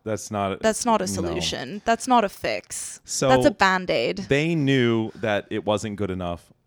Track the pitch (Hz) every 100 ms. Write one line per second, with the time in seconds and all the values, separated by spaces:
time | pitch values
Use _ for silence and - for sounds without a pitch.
0 | 110 107 - 107 98 95 220 214 240 220
1 | 190 196 170 175 170 - 131 202 - 226
2 | - 240 196 - 135 101 - - - -
3 | - - 135 262 - 202 196 185 180 156
4 | 120 185 185 139 160 165 135 135 120 113
5 | 110 - 113 101 - 107 92 104 113 101
6 | 101 92 87 85 - _